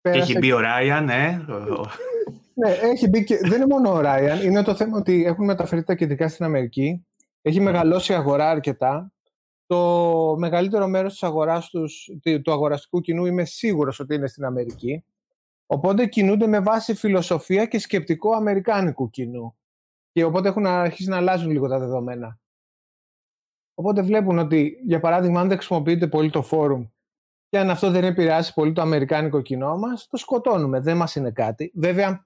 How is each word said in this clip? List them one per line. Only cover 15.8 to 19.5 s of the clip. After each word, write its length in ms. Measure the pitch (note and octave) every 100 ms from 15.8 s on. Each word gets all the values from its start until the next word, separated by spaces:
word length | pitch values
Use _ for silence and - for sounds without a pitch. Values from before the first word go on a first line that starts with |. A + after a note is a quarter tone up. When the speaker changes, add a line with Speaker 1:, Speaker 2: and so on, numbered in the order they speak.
| F3 G3+ B3
Speaker 1:
κινούνται 400 | - F#3+ G#3 A3+
με 140 | G#3+
βάση 340 | G3 A3+ A3
φιλοσοφία 720 | G#3 G#3+ F#3+ E3+ E3+ - F#3+ A3+
και 120 | A3+
σκεπτικό 520 | - G3 D#3 E3 G#3
αμερικάνικου 800 | A3 G#3 G3 F#3 G#3 F#3 C3 B2+
κοινού. 460 | - B2 B2 A#2